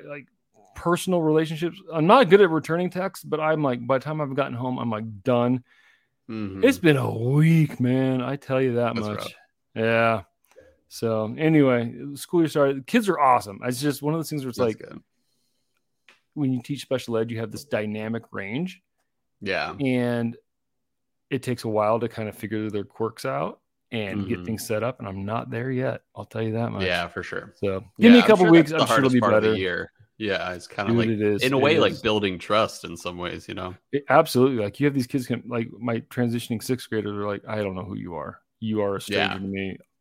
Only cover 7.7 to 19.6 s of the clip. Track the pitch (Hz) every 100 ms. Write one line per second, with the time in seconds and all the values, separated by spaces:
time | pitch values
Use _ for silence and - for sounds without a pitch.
7.7 | - 123 131 131 131 123 139 - 131 135
8.7 | 120 120 117 107 104 107 - _ _ _
9.7 | 113 113 113 117 110 - _ _ - -
10.7 | _ _ - 113 110 110 127 156 160 135
11.7 | 120 117 123 143 139 - 175 156 151 139
12.7 | 139 131 240 202 156 135 120 98 98 123
13.7 | 127 147 139 147 165 151 151 131 117 120
14.7 | 107 - 82 - _ _ _ _ _ _
15.7 | _ _ _ _ _ _ 151 139 127 117
16.7 | 139 - 131 - 113 113 113 113 110 -
17.7 | 113 107 107 110 117 - 101 98 123 185
18.7 | - _ _ _ _ _ _ 95 87